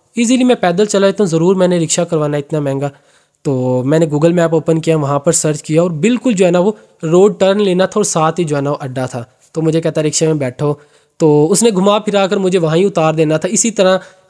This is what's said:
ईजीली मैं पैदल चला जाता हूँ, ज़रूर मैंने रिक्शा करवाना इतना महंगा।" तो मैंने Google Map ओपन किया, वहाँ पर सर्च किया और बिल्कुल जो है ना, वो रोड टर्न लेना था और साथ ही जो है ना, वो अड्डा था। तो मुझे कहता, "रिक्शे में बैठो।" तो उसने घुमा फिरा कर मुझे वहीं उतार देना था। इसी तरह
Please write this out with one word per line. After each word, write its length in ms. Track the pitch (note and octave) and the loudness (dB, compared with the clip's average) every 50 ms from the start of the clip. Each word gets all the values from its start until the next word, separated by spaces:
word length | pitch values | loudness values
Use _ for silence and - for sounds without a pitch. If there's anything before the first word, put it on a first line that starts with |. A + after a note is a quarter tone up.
| _ _ - A3+ | _ _ -4 -2
ईजीली 260 | A#3+ A3+ C4 A#3+ B3+ | 0 0 2 2 2
मैं 160 | B3 A#3+ - | 2 2 2
पैदल 260 | - F3+ F3 F3+ G#3+ | 0 -2 0 0 0
चला 220 | G3+ - G3 G3 G3 | 0 0 2 2 2
जाता 160 | F#3+ F#3+ G#3+ | 2 0 0
हूँ, 60 | F3+ | 0
ज़रूर 260 | D#3 E3 D#3+ F3+ G3 | 0 0 2 2 2
मैंने 220 | F#3 F#3 F3+ F3+ F3 | 2 2 0 0 0
रिक्शा 260 | D#3+ D#3 - - F3 | -2 -2 -2 -2 -2
करवाना 340 | E3+ E3+ D#3 D3+ D3 D3 D3 | -2 -2 -2 -2 -2 -2 -4
इतना 240 | C#3+ - - D#3 | -4 -4 -4 -4
महंगा।" 300 | D3 C#3 C3+ C#3 C#3 C#3+ C#3+ _ _ _ _ _ _ _ _ _ - | -2 -2 -4 -4 -4 -6 -8 _ _ _ _ _ _ _ _ _ -6
तो 380 | D#3 C#3 B2+ B2+ B2+ B2+ B2+ B2 | -4 -2 -2 0 0 0 0 0
मैंने 240 | C3+ D3+ E3 E3+ D#3 | 0 2 2 2 2
Google 240 | D3 D3 D#3 E3+ | 0 2 2 2
Map 220 | E3+ F3 E3+ E3 E3 | 2 2 0 0 0
ओपन 260 | D#3+ - - E3 D#3+ | -2 0 0 -2 -2
किया, 180 | D#3 E3 D#3+ D#3 | 0 0 0 0
वहाँ 260 | D3+ C#3 C#3+ C#3+ - | 0 -2 -2 -2 0
पर 60 | F3 | 0
सर्च 300 | D#3+ - - D#3 D3+ D3+ | 0 0 0 -2 -4 -4
किया 220 | - - D#3 D#3+ F3 | -4 -2 0 0 0
और 80 | F#3 | 0
बिल्कुल 420 | E3+ D3 D3+ A3 B3 A#3+ - C4 A3+ | 0 0 0 0 0 0 0 0 0
जो 120 | F3 G3 | 2 2
है 60 | F3 | 2
ना, 80 | F3 F3+ | 2 2
वो 180 | F3 G#3 G#3+ - - _ _ _ - | 0 0 -2 -4 -8 _ _ _ -4
रोड 360 | D#3+ D#3+ F3+ G3 G#3 F3+ F3 | 0 4 4 4 4 4 2
टर्न 200 | F#3+ F#3+ G3 G#3 | 0 0 2 2
लेना 260 | G#3 F#3+ F3+ F3+ F#3 | 0 0 0 0 0
था 80 | F#3 - A3 | 0 0 -2
और 80 | G3+ | -2
साथ 260 | - - E3+ D#3 D#3+ | -2 0 0 0 0
ही 140 | E3 F3 F3+ | 0 -2 -2
जो 100 | D3+ D3 | -2 -2
है 60 | C#3+ | -2
ना, 80 | C#3 C#3+ | -2 -4
वो 60 | D3 | -4
अड्डा 320 | - D3 C3+ B2 C3 B2+ B2 | -6 -6 -8 -6 -6 -6 -6
था। 240 | - B2+ A#2 - _ _ _ _ - | -6 -10 -12 -14 _ _ _ _ -6
तो 80 | D#3+ | -4
मुझे 200 | D#3+ D#3+ D#3+ E3 | -2 0 0 0
कहता, 200 | D#3+ D#3+ D#3 D#3+ | 0 -2 -2 -2
"रिक्शे 260 | D#3 D3+ D3+ - E3 D#3+ | -2 -2 -2 0 0 0
में 120 | D#3+ D3+ | 0 0
बैठो।" 420 | C#3 B2+ B2+ - D3+ D3 D3 C#3+ _ _ _ _ _ _ _ - | -2 -6 -6 -4 -4 -4 -4 -4 _ _ _ _ _ _ _ 0
तो 280 | E3+ D#3 D3 D3 D3 D#3+ | 2 4 4 4 4 2
उसने 200 | G3+ F#3+ A3 A#3+ | 2 2 2 2
घुमा 280 | G#3+ F3+ F#3 G3+ G3+ A3 | 2 2 2 2 2 0
फिरा 280 | G#3+ - G3 G3+ G3 F3+ | 0 -2 -2 0 0 0
कर 100 | G3+ G3 | 0 -2
मुझे 200 | F#3+ F#3 F3+ F#3+ | 0 0 0 0
वहीं 280 | E3 D#3 D#3 E3 F#3+ | 0 0 0 2 0
उतार 300 | G3+ - F3 D#3+ D#3+ D#3 | 0 0 0 0 0 2
देना 220 | D#3 D#3+ D3+ D#3 D#3 | 0 0 0 0 -2
था। 100 | D#3 F#3 | -2 -2
इसी 240 | A3 A3+ - A#3 | -2 -2 -2 -2
तरह 280 | - - F#3+ F#3 F#3+ F#3 - - - _ _ - | 0 0 2 2 2 0 -2 -8 -20 _ _ -4